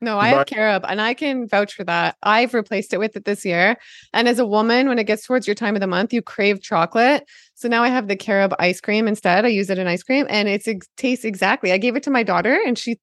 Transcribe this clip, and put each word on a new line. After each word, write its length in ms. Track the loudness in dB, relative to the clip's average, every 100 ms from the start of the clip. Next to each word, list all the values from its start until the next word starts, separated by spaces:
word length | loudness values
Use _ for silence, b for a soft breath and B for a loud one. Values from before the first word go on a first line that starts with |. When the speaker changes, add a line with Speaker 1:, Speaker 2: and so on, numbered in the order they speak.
Speaker 1:
No, 160 | -4 0
I 100 | 4
have 120 | 4
Speaker 2:
But 80 | 2
Speaker 1:
carob 360 | 0 0 0 -2
and 140 | -2
I 140 | -2
can 340 | -2 -4 -4 -2
vouch 240 | -2 -2
for 120 | -6
that. 320 | -4 0 -2 0
I've 300 | 2 2 2
replaced 400 | -2 -2 -4 -4
it 60 | -4
with 180 | -4 -4
it 80 |
this 180 | -6 -4
year. 340 | -2 2 2 0 B B B
And 160 | 0 2
as 100 | 2
a 60 |
woman, 420 | 2 2 2 2 2
when 120 | 0
it 60 |
gets 200 | 0 -4 -2
towards 200 | -2 -2
your 60 |
time 220 | -4 -2 -2
of 40 |
the 60 | 0
month, 260 | 0 0
you 80 | -2
crave 400 | -4 0 0 0
chocolate. 640 | -2 0 2 2 4 2 b b b
So 140 | -8 -2
now 140 | 0
I 60 | 2
have 180 | 0 -2
the 100 | -4
carob 380 | 0 0 2 2
ice 240 | 0 0
cream 260 | -2 0 0
instead. 380 | 0 2 2 2
I 20 |
use 220 | 0 0
it 80 | -2
in 80 | -2
ice 160 | -4
cream 240 | -2 -2 0
and 180 | 0 0
it's 220 | -2 -4
ex-, 200 | -8 -10 -6
tastes 260 | -4 -2
exactly. 480 | -4 -2 -2 0 0
I 60 | 0
gave 180 | 0 -2
it 60 |
to 80 | 0
my 120 | 0
daughter 380 | 0 0 2 0 0
and 120 | -2
she, 200 | -6 -8